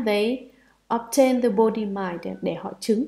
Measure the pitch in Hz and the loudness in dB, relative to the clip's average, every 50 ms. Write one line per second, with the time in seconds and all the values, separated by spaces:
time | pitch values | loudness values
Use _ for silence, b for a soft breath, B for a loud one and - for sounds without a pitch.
0 | 233 214 208 208 214 226 254 262 - B B B B B B B B - 233 233 | 0 0 0 2 2 0 -2 -4 -6 B B B B B B B B -4 -4 -4
1 | - - - 277 262 254 254 247 240 233 196 208 226 220 202 220 214 202 196 196 | -4 0 4 4 4 6 4 2 2 2 4 4 4 4 2 0 -4 -4 -4 -4
2 | 190 180 175 170 - 190 185 190 180 185 170 165 - 190 - - - - 214 220 | -4 -6 -6 -8 -8 -10 -10 -6 -6 -6 -6 -6 -8 -12 -12 -6 0 0 0 0
3 | 285 | 0